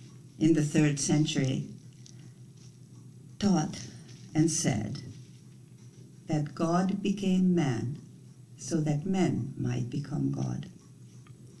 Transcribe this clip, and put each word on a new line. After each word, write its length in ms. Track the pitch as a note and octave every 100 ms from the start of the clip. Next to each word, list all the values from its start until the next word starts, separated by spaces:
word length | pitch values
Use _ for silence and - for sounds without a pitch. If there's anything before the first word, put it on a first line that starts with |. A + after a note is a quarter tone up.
| - - - -
in 140 | D#3
the 120 | D3+ D3
third 340 | E3 D3+ C#3+
century 680 | - D3+ D3+ C#3+ C3 C#3 - - - - - - - - - - - - - - - - - -
taught 420 | G3+ E3 - - - - - - -
and 160 | D#3 E3
said 540 | - D3+ G#2+ - - - - - - - - - - - - - - -
that 300 | D#3 D3 -
God 480 | E3 F3 F#3+ -
became 500 | G3+ - F#3+ F#3 F#3
man 460 | E3+ C3+ G#2+ A#2 - - - - - - -
so 240 | - D#3+
that 240 | D3+ D3 F#3
men 480 | F#3+ E3+ - - -
might 320 | B2 B2 B2
become 400 | - - C#3+ C#2
God. 360 | C3+ - A#1+ - - - - - - - - - -